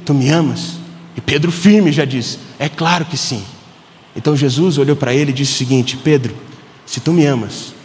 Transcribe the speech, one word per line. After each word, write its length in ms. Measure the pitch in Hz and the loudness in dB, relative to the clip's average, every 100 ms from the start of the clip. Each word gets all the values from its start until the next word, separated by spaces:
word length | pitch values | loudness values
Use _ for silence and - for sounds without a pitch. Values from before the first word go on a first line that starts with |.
tu 100 | - | 0
me 160 | 143 131 | 2 4
amas?" 480 | 165 147 120 - - - - - - | 2 2 -2 -8 -12 -16 -20 -16 -10
E 40 | |
Pedro 300 | - 147 165 | -2 0 0
firme 400 | 170 202 208 160 | 2 4 6 4
já 140 | 143 | 2
diz: 340 | 139 131 110 - - - | 0 -2 -6 -10 -16 -8
"É 100 | 147 | -8
claro 360 | - 160 175 | -2 0 0
que 120 | 156 143 | -2 -6
sim." 260 | - 117 98 - - - - - - | -6 -8 -10 -20 -20 -20 -20 -20 -16
Então 220 | - 147 147 | -4 0 2
Jesus 420 | 139 123 180 143 | 2 2 2 2
olhou 180 | 135 147 | 2 2
pra 180 | 123 | 2
ele 160 | 131 147 | 0 0
e 40 | |
disse 180 | 131 135 | -2 -2
o 40 | - | -2
seguinte: 400 | 127 131 123 - | 0 0 0 -2
"Pedro, 380 | 160 147 120 - - - - - - | 2 2 0 -10 -18 -20 -20 -20 -12
se 140 | - | -4
tu 120 | 160 | 0
me 140 | 170 147 | 2 4
amas 480 | 127 107 - - - | 2 -4 -10 -14 -18